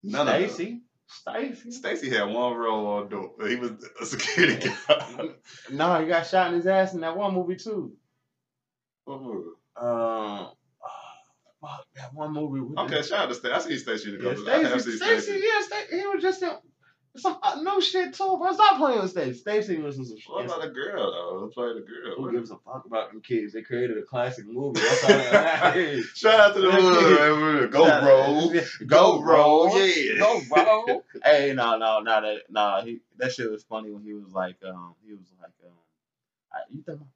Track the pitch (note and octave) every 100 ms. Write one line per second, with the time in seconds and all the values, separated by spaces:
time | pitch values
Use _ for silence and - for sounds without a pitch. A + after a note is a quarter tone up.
0 | G2 B2+ D3 D#3+ G3 - G3+ A#3+ _ _
1 | _ - - A3+ C4+ A#3 A#3+ A#3+ - E3
2 | C3+ A2+ G2+ A#2 B2 A#2 A2+ G#2+ G#2 G#2
3 | G2+ G2+ F#2 - G#2 B2 A#2+ A2 - -
4 | - C3+ - - F3 - G3 - - D3+
5 | - A#2+ D#3 - _ - - C#3 E3 E3
6 | D#3+ E3 E3 F#3 F3 F3 F3 F#3+ F#3+ F3+
7 | D#3+ F3+ G3+ F#3 F3 F3+ A3 G#3 B2 -
8 | _ _ _ _ _ _ _ _ _ _
9 | - C3+ C3 G2+ E2+ - _ A#2 A#2+ A#2
10 | A2+ A2+ G#2+ G2+ E2+ _ _ _ - -
11 | - - _ _ _ _ D3 C#3+ - C3+
12 | C3 C#3+ D3+ D3+ D3+ C3+ B2 D#3 F#3 D3+
13 | D3 G3+ B2+ A#2+ B2 C#3+ E3 C3 A#2 G#2+
14 | G#2 G2 B2 - - D4+ C3+ F3 A#2+ A2+
15 | G4 A4+ G4+ G4+ G#4+ G#4+ G#4+ G#4 G4+ E4+
16 | G4+ F#4+ F4+ F#4+ F4 - _ _ _ _
17 | _ A#3+ F#4 - - C#4 E4+ G4 - F#4
18 | F4 - F#4+ F4+ F4+ F#4 G#4 G4 C#4+ A#3
19 | F#3+ F#3 C3 B2 G3+ G#3+ G#3+ E3 D3 C3+
20 | B2+ G#2+ - F#3 B2 E3 D3+ B2+ C#3+ E3
21 | G2+ F2 F2 F2+ G#2+ B2 A#2+ A2 - A2+
22 | - - C3+ A#2+ - G3 - B2+ - A2+
23 | G2+ A2 - A#2 G#2 A2 A2 A#2+ B2 G#2+
24 | - B2 B2 - G2+ A#2+ C#3 G#2+ A2 E3+
25 | A3 G3 - G3+ E3 D#3+ F3 F#3 D#3+ C3+
26 | A2 - G#3+ A3 G3+ G3 F#3+ G3 F#3 F3
27 | E3+ F3+ D3+ D3+ D#3 D3 A#2+ C#3 D#3+ D3
28 | C#3 C3+ C3+ D3+ E3+ E3+ E3 - B2+ D3+
29 | D3+ C3 D#3 D#3+ D3+ D#3 F3 G#3+ F#3+ D#3
30 | B2+ G#3 G#3+ A#3 - D4 A3 A3 A#3 D4
31 | _ - - D3 C#3 C3 A#2 A2+ A2+ A2
32 | A2 A2 G#2+ G#2+ - G#2 G#2 G2 A#2 A#2
33 | _ G#2 B2+ B2 A#2 G#2+ _ A2 G#2+ G#2
34 | G#2+ G#2 G2 F#2+ F#2 F2+ F#2+ F2+ F2 E2+
35 | G#2+ G#2 F2+ F#2 E2+ _ F2 E2+ E2 _
36 | _ _ _ _ _ - - C#3+ D3+ D3
37 | C#3